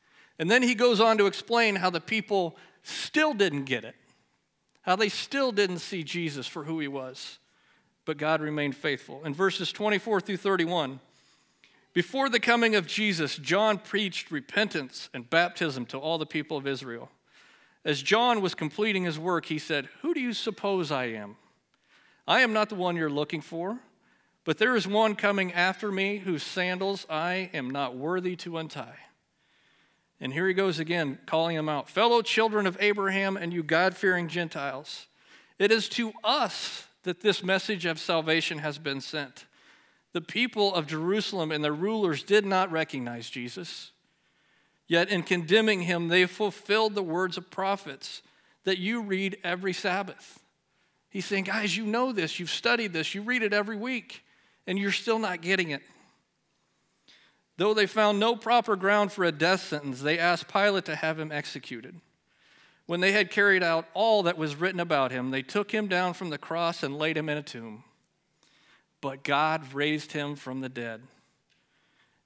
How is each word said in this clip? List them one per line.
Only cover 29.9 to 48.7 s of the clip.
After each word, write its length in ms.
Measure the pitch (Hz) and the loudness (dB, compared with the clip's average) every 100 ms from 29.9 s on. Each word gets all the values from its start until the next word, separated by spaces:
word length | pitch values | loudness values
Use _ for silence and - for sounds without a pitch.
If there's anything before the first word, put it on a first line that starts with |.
| _ _ - | _ _ -12
And 140 | 131 | -6
here 160 | 135 185 | -2 0
he 60 | |
goes 240 | 185 196 156 | 2 2 0
again, 420 | 156 175 147 135 - | -2 -2 -2 -4 -2
calling 300 | 160 165 165 | 0 0 0
them 120 | 151 | -2
out, 220 | 147 - | -4 -4
"Fellow 320 | - 233 240 | 2 4 4
children 440 | 220 - 226 214 196 | 2 2 2 4 0
of 100 | 185 | 2
Abraham 560 | 208 208 196 190 196 196 | 0 2 0 0 0 -2
and 160 | 170 | -4
you 100 | 175 | -4
God-fearing 680 | 151 160 185 185 202 180 170 | 0 4 2 2 2 2 0
Gentiles, 760 | 165 170 160 139 131 151 - - _ _ - _ - | -4 -4 -4 -6 -8 -10 -16 -16 _ _ -20 _ 0
it 120 | 202 | 4
is 180 | 226 - | 4 0
to 220 | - 226 208 | -4 -4 -4
us 600 | 208 285 220 - - - - _ | 0 0 0 -4 -8 -10 -16 _
that 160 | - 175 | -6 -2
this 240 | 214 185 | 2 2
message 420 | 185 190 - 202 170 | 2 0 0 -2 -2
of 140 | 160 | -4
salvation 580 | - 170 160 160 151 156 | 0 0 2 2 0 -4
has 180 | 151 147 | -6 -6
been 240 | 156 139 | -6 -6
sent. 460 | - 156 139 - - _ _ _ _ _ _ | -6 -8 -8 -12 -20 _ _ _ _ _ _
The 80 | 175 | -8
people 540 | 165 214 247 220 202 | -4 -2 -2 2 2
of 140 | 180 147 | 2 -2
Jerusalem 640 | 156 170 208 - 190 160 | -2 0 0 0 -2 -2
and 120 | 151 | 0
their 80 | 151 | 0
rulers 520 | 151 190 220 190 143 | 0 0 0 0 0
did 200 | - 208 | 2 2
not 260 | 196 190 185 | 4 2 2
recognize 580 | 160 156 139 120 117 113 | 0 -2 -4 -6 -8 -10
Jesus. 600 | 135 120 185 170 - - _ _ _ _ _ _ _ _ _ - | -10 -10 -10 -12 -12 -16 _ _ _ _ _ _ _ _ _ 0
Yet 200 | 170 175 | 2 2
in 140 | 196 | 0
condemning 600 | 160 180 160 208 220 202 | 0 -2 4 4 4 2
him, 260 | 175 175 170 | 0 0 2
they 180 | 175 180 | 4 4
fulfilled 680 | - 214 - - 214 220 | 2 -4 -4 0 2 2
the 80 | 202 | 0
words 340 | 180 165 185 - | -2 0 -2 -4
of 140 | - | -10
prophets 720 | - 196 196 156 139 - - _ _ _ _ | -4 -2 -2 -6 -14 -14 -16 _ _ _ _
that 140 | 185 | -2